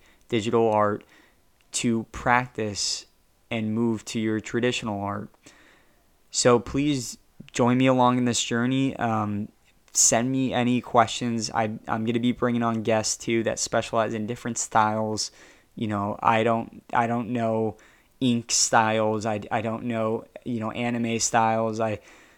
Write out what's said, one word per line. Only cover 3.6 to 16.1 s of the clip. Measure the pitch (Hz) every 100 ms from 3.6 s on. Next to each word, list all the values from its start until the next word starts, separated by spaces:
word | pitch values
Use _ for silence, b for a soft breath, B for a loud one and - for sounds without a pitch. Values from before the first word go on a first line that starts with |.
| 107
move | 110 117 110
to | - 120
your | 110 110
traditional | - 120 120 120 120 101
art. | 101 104 101 _ b b b b b b b _ _
So | - 127 120
please | - 135 147 139 117 - _ - -
join | - 120 127
me | 131
along | 127 123 123
in |
this | 123 113
journey. | - 117 120 131 135 -
Um, | 120 110 104 104 107 _ _ _ _
send | - - 120 123
me | 131 131
any | 101 120 123
questions. | - 120 110 - 123 117 107
I, | - 110 110 -
I'm | 113
gonna | 110 117
be | 123
bringing | 113 123 120
on | 117 113
guests | 107 110 110 -
too | - 117
that | 113 110
specialize | - 120 - 117 110
in | 113 104
different | 120 120 113
styles. | - 117 107 110 110 107 - B B B B
You | - 110
know, | 104 101